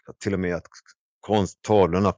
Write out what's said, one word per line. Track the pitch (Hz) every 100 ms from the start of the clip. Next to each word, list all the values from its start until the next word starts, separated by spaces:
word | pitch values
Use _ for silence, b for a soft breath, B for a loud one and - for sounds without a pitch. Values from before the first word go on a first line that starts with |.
| - -
till | 110
och | 95
med | 92 85
att | - - _ _ _ _ -
konst-, | 107 92 -
tavlorna | - 107 90 87 101